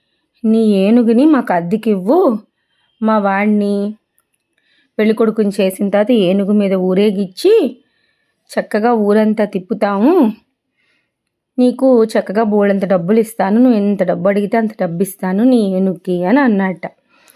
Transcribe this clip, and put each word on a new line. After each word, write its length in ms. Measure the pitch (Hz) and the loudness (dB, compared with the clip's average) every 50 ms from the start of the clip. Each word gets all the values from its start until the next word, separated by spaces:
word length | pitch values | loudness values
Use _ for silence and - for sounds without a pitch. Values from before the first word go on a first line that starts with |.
| _ _ _ _ _ _ _ _ - | _ _ _ _ _ _ _ _ -2
నీ 200 | 220 220 226 226 | 0 0 2 2
ఏనుగుని 600 | 214 202 190 190 202 233 247 233 226 226 226 285 | 2 2 2 2 2 2 2 2 2 2 2 4
మాకు 260 | 320 302 254 233 - | 4 2 2 0 -2
అద్దెకివ్వు, 880 | 185 170 170 175 202 220 - 226 208 190 180 196 285 359 381 285 220 214 - _ _ _ _ _ _ _ _ _ _ - | -2 -2 -2 -4 -6 -4 -2 -2 -2 -2 0 0 0 2 2 0 -2 -4 -8 _ _ _ _ _ _ _ _ _ _ -6
మా 160 | 220 220 220 214 | -2 0 0 0
వాడిని 760 | 196 196 196 196 208 214 214 208 208 202 202 202 202 208 214 _ _ _ _ _ _ _ _ _ _ _ _ _ _ _ _ _ _ _ - - | 0 0 -2 0 0 0 0 0 0 -2 -2 -4 -4 -6 -8 _ _ _ _ _ _ _ _ _ _ _ _ _ _ _ _ _ _ _ -4 -2
పెళ్ళికొడుకుని 520 | 214 214 214 220 233 220 220 226 214 202 196 - | 0 0 2 2 0 0 0 0 -2 -2 0 -2
చేసిన 280 | 196 185 185 - 214 196 | -2 -2 -2 -4 -4 -2
తర్వాత 220 | 196 202 214 220 | 0 0 0 2
ఏనుగు 420 | 254 220 190 175 190 202 202 185 | 2 2 2 2 0 0 0 0
మీద 220 | 208 208 202 190 190 | 0 0 0 0 0
ఊరేగిచ్చి 1080 | 185 185 185 185 190 208 220 190 190 202 180 - - - 359 440 453 320 - - _ _ _ _ _ _ _ _ _ _ _ _ _ _ - - 220 | -2 0 0 0 2 0 0 0 -2 -6 -8 -6 -2 2 2 4 4 2 0 -4 _ _ _ _ _ _ _ _ _ _ _ _ _ _ -10 -8 -8
చక్కగా 340 | 185 - - 214 208 240 | -6 -4 -4 -2 0 0
ఊరంతా 520 | 240 220 208 202 202 220 214 220 214 214 208 | 0 0 2 2 2 2 2 0 0 -2 -2
తిప్పుతాము, 880 | 208 - 190 180 - 233 - 220 202 202 196 214 285 359 381 262 - - - _ _ _ _ _ _ _ _ _ _ _ _ _ _ _ _ _ _ _ _ _ _ - - | -4 -4 -8 -6 -6 -6 -4 -2 -2 0 0 2 2 4 2 2 0 -2 -6 _ _ _ _ _ _ _ _ _ _ _ _ _ _ _ _ _ _ _ _ _ _ -4 0
నీకు 460 | 247 247 247 247 262 269 254 233 226 | 0 0 0 2 2 2 4 4 2
చక్కగా 380 | 226 - 226 - - 190 220 | 2 0 -4 -4 -2 -2 -2
బోలెడంత 420 | 233 214 208 208 202 202 196 196 165 | -2 0 0 0 0 0 0 -2 0
డబ్బులు 360 | 175 196 180 170 175 220 226 | 0 -2 -2 0 0 0 0
ఇస్తాను, 400 | 214 220 - - 190 190 208 233 | 0 -2 -2 -4 -2 0 2 2
నువ్వు 180 | 254 262 233 208 | 4 2 2 2
ఎంత 240 | 202 202 202 196 | 0 -2 -2 -2
డబ్బు 260 | 185 180 175 175 175 196 | -2 -2 -2 -2 -2 -2
అడిగితే 300 | 202 202 202 185 233 226 | 0 0 -2 -2 -2 -2
అంత 120 | 220 214 - - | -2 -2 -4 -4
డబ్బు 200 | 185 175 170 170 | -6 -4 -4 -4
ఇస్తాను 420 | 196 190 - - - 185 185 196 233 | -4 -6 -6 -8 -6 -4 -2 0 2
నీ 300 | 262 254 240 208 190 190 | 2 2 2 0 0 0
ఏనుగుకి" 500 | 185 190 190 185 185 - 185 180 175 180 | 0 -2 -2 -4 -4 -6 -6 -4 -2 0
అని 160 | 180 226 285 | 0 2 2
అన్నట్ట. 460 | 277 240 208 196 196 185 180 - - - _ _ _ _ _ _ _ _ _ | 2 2 0 0 -2 -2 -4 -8 -12 -16 _ _ _ _ _ _ _ _ _